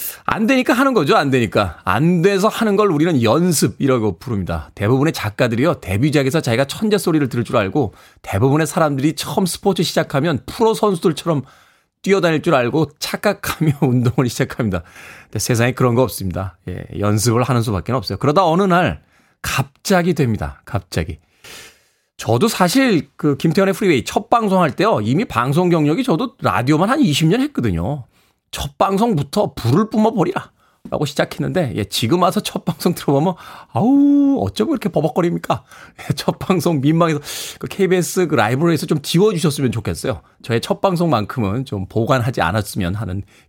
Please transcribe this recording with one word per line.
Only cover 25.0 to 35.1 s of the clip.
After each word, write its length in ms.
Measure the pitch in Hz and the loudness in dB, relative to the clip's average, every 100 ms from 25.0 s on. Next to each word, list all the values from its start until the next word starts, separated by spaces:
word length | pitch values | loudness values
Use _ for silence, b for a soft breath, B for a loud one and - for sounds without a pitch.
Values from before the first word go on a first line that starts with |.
이미 220 | 107 147 | 0 0
방송 460 | 247 117 127 147 180 | 0 -2 0 2 2
경력이 340 | 170 147 190 | 2 2 0
저도 320 | 254 165 262 - | 0 -2 -2 -4
라디오만 480 | 117 92 127 156 202 | -2 0 0 2 2
한 100 | 302 | 2
이십 280 | 202 135 156 | 2 2 2
년 120 | 233 | 2
했거든요. 640 | 294 - 117 82 98 147 - _ _ _ _ | 0 -2 -2 -2 -2 -6 -10 _ _ _ _
첫 260 | - 143 - | -12 -8 -2
방송부터 760 | 196 196 240 160 139 - - - | 0 2 0 0 -2 -2 -2 -2
"불을 340 | 117 160 214 | 0 2 2
뿜어버리라."라고 1160 | 214 214 214 - - - _ _ _ - 127 143 | 0 0 0 -2 -4 -10 _ _ _ -8 -6 -4
시작했는데, 680 | - 170 - 139 180 135 95 | -4 -4 -4 -4 -2 -2 -4
예, 80 | |
지금 380 | 101 - 117 180 | -4 -2 0 2
와서 180 | 180 208 | 0 -2
첫 240 | - - - | -4 -8 -6
방송 300 | - 185 - | -2 -2 -2
들어보면 400 | - 139 185 175 B B B | 0 2 0 -4 B B B
"아우, 640 | - 226 285 285 285 277 269 | 0 2 4 4 4 4 2
어쩌고 300 | 98 - 220 | -2 -2 -2
이렇게 180 | 269 190 | -2 -2
버벅거립니까?" 760 | 160 156 | -2 -2